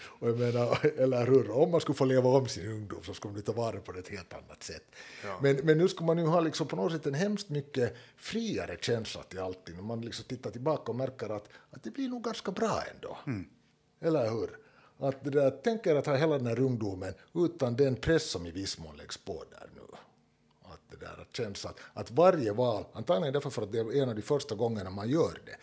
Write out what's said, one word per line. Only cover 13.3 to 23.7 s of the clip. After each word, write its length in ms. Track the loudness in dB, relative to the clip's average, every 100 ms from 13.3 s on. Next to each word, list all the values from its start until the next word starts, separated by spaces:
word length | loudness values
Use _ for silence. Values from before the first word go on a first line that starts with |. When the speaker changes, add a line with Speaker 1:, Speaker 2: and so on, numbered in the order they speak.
| -6 -8 _ _ _ _ _
Speaker 1:
Eller 300 | 0 0 0
hur? 260 | -2 -6 -8 -20 _ -20 -6
Att 240 | -4 -4
det 60 | 0
där, 300 | 2 4 2
tänk 240 | -2 0 2
er 80 | 2
att 100 | 2
ha 100 | 2
hela 220 | 2 2
den 100 | 0
här 120 | 2
ungdomen 540 | 2 2 -2 -4 -6 -10 -6
utan 420 | 0 0 2 0 4
den 200 | 4 4
press 340 | 4 2 2
som 160 | -4 -6
i 60 |
viss 260 | -6 -6 -6
mån 180 | -10 -14
läggs 200 | -12 -12
på 260 | -10 -10 -12
där 180 | -18 -18 -18
nu. 60 | -20 -20 -20 _ _ _ _ _
Att 160 | -20 -20 _
det 60 | -16 -14
där, 160 | -14
att 140 | -10 -6
känns 300 | -6 -6 -10
att, 140 | -12 -14
att 180 | -10 0
varje 420 | 6 8 6 2
val, 320 | 2 2 0 -4
antagligen 400 | -4 0 2 2
därför 160 | 0 -2
för 120 | -4
att 100 | -2